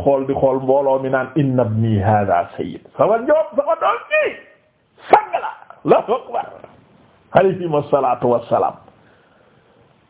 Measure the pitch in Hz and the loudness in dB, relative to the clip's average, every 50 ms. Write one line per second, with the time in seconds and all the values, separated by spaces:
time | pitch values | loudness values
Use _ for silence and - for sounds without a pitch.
0 | - 143 139 135 135 135 135 135 139 131 131 135 131 131 135 143 139 139 131 131 | 2 0 0 2 0 -2 0 0 2 2 0 0 0 2 2 2 2 2 0 0
1 | 135 131 131 131 127 127 - 156 139 135 127 127 120 110 110 110 113 113 107 98 | 0 -2 -2 -2 -2 -2 0 0 0 2 2 2 0 0 0 0 0 2 2 2
2 | 92 107 107 104 101 95 87 87 85 - - - - - - - - - - - | 2 2 2 2 2 2 0 0 0 -2 -6 -8 -8 -8 -8 -12 -16 -14 -2 0
3 | 135 180 220 233 247 302 302 320 311 311 214 262 285 330 330 320 - 403 466 480 | 2 2 2 0 2 2 2 2 0 0 -2 -2 -2 -2 -2 0 0 -2 -2 -2
4 | - - 605 622 571 403 - - - - _ _ _ _ _ _ _ _ _ - | -4 -2 -2 0 0 -2 -6 -10 -16 -20 _ _ _ _ _ _ _ _ _ -20
5 | - - - 427 415 403 349 277 - - - - - - - - - 143 247 - | 2 2 4 4 4 0 -6 -6 -6 -8 -10 -12 -18 -20 -20 -8 -2 0 0 0
6 | - 190 233 254 - - 233 - - - - - - - - - _ _ _ _ | 0 -2 -4 -6 -6 -8 -8 -8 -8 -8 -14 -20 -20 -20 -20 -20 _ _ _ _
7 | _ _ _ _ _ _ - 165 190 190 175 185 175 165 151 147 143 - 151 139 | _ _ _ _ _ _ 2 4 4 4 2 0 -4 -2 -2 -2 0 2 0 2
8 | 131 127 123 - 131 123 120 117 - - - 104 90 67 - - - - _ _ | 2 0 0 0 0 0 0 0 0 -2 -2 0 0 -2 -4 -8 -16 -20 _ _
9 | _ _ _ _ _ _ _ _ _ _ _ _ _ _ _ _ _ _ _ _ | _ _ _ _ _ _ _ _ _ _ _ _ _ _ _ _ _ _ _ _
10 | _ _ | _ _